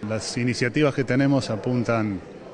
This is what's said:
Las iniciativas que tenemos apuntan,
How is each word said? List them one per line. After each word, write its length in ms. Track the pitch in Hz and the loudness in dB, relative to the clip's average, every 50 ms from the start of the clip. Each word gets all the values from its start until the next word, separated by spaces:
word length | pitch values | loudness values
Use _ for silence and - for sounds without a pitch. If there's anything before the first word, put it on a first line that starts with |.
| - | -4
Las 300 | 104 110 107 - - - | -2 -4 -4 -4 -4 -4
iniciativas 580 | 131 120 123 113 - 131 123 107 147 151 143 127 | -2 0 0 0 0 0 0 2 4 2 2 2
que 80 | - | 0
tenemos 460 | 131 - 123 131 139 139 139 135 117 - | 0 2 2 4 4 4 4 2 2 0
apuntan, 720 | 113 101 - 127 127 123 113 117 117 113 107 107 98 90 - - - - - - | -4 -4 -2 -2 0 0 2 2 2 2 2 -2 -4 -6 -8 -12 -18 -18 -18 -16